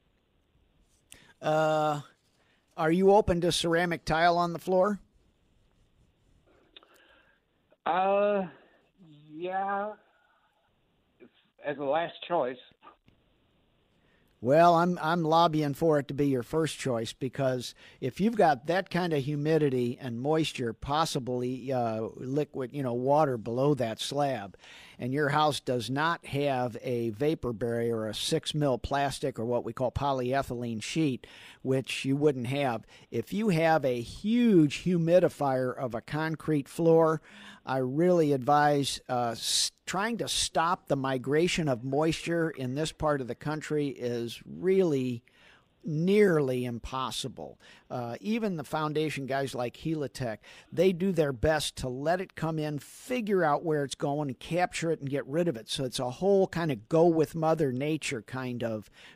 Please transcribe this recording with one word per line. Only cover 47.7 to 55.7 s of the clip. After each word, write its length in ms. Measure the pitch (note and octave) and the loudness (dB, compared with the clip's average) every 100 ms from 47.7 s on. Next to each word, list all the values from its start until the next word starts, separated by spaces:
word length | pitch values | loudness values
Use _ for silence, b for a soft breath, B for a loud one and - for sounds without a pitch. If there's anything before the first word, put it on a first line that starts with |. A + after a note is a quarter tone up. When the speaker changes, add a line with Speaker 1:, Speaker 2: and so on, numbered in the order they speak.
| B _ | B _
Speaker 1:
Uh, 260 | B2+ A#2+ A#2+ | -8 -8 -8
even 360 | G3 A3+ G#3+ E3 | -4 -2 -2 -4
the 60 | C3+ | -6
foundation 600 | D#3 D3+ D3+ D#3 C#3 B2+ | -4 -2 0 -2 -4 -4
guys 300 | C3+ C#3 A#2+ | -4 -4 -4
like 200 | A#2+ - | -6 -6
Helitech, 640 | D#3+ D#3+ C3+ - B2 G#2+ B B B | -6 -4 -4 -6 -6 -8 B B B
they 180 | C3+ F#3+ | 2 2
do 220 | E3+ F#3+ | 2 0
their 180 | E3 D3 | 2 0
best 460 | B2 D3+ D#3 - - | 2 2 2 -2 -4
to 100 | C3 | -6
let 300 | B2+ D3 F3+ | -4 -2 -2
it 160 | F#3 - | -4 -6
come 240 | D#3 D#3 | -4 -2
in, 200 | D3+ D3 | -4 -6
figure 640 | - - - B3+ G#3+ F#3+ D#3 | -10 -18 -6 -4 0 2 4
out 180 | D3 | 2
where 200 | E3+ D3+ C#3 | 2 0 -2
it's 100 | - | -4
going, 320 | D3+ D3 D3 | -4 -2 -4
and 100 | A#2+ | -6
capture 520 | - E3 F3+ - E3 | -4 0 0 -2 -2
it 80 | D#3 | -2
and 80 | C3+ | -2
get 160 | C#3 B2+ | -6 -2
rid 200 | D3+ E3+ | 0 0
of 80 | A2+ | -2
it. 140 | |
So 140 | A2 | -6